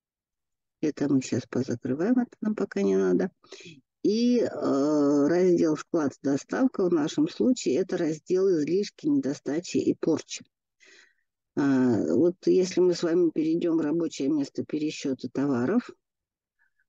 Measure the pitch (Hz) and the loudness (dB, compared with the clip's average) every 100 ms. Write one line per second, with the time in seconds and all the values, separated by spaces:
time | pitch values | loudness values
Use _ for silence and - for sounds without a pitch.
0 | _ _ _ _ _ _ _ _ 151 - | _ _ _ _ _ _ _ _ -6 -2
1 | 143 135 - 113 - - 127 123 127 135 | 0 0 0 -4 -4 -4 -4 -6 -4 -2
2 | 190 247 240 - 214 214 196 - 196 190 | 0 0 -2 -4 -6 -4 -4 -2 0 2
3 | 190 180 185 - _ - 175 151 _ _ | 2 0 0 -6 _ -20 -20 -20 _ _
4 | - 214 240 247 190 - 135 135 147 151 | -2 2 2 2 0 -2 -2 0 2 2
5 | 143 147 143 175 185 170 165 151 - 170 | 4 4 4 4 4 4 2 0 -2 -2
6 | 143 - 139 139 - 196 262 - 180 170 | -2 -2 -2 -2 -2 0 0 0 0 0
7 | 147 - 156 - 240 254 - 135 190 175 | 0 0 -2 0 0 0 0 -2 -2 -2
8 | 147 156 - 185 196 170 147 180 202 - | -2 -4 -2 0 2 2 0 0 -2 -4
9 | 151 143 131 147 - 147 180 - - - | 0 0 0 -4 -4 -6 -2 -2 0 0
10 | - 151 - - - _ _ _ _ - | 0 -2 -4 -14 -16 _ _ _ _ -20
11 | _ _ _ _ _ - 143 131 127 110 | _ _ _ _ _ -2 2 4 4 2
12 | 78 87 170 180 - 185 185 - 180 170 | 2 2 2 0 2 2 2 2 2 2
13 | 175 170 170 160 156 165 170 160 147 165 | 0 2 2 0 -2 0 0 0 0 -2
14 | 165 - 139 156 139 - 120 151 151 - | -4 -4 -2 -2 -2 -6 -6 -4 -4 -6
15 | 143 131 123 - 143 127 127 220 - - | -6 -6 -6 -4 -2 0 0 0 -2 -10
16 | _ _ _ _ _ _ _ _ | _ _ _ _ _ _ _ _